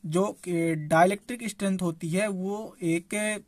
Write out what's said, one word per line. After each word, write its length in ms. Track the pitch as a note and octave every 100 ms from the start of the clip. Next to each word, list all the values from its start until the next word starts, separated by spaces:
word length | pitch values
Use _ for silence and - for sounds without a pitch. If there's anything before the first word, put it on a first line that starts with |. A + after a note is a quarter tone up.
जो, 320 | E3+ E3 G#3 - F3+
ए, 260 | E3+ E3
डाइलेक्ट्रिक 720 | D#3+ D3+ D#3+ F3+ G3+ - B3 A3+
स्ट्रेंथ 340 | - G3 F#3+
होती 260 | F3+ E3 E3
है 160 | F3+ G#3+
वो 480 | F#3+ F#3 G#3 A3 -
एक 300 | E3+ E3 E3+ G#3 G#3+ G#3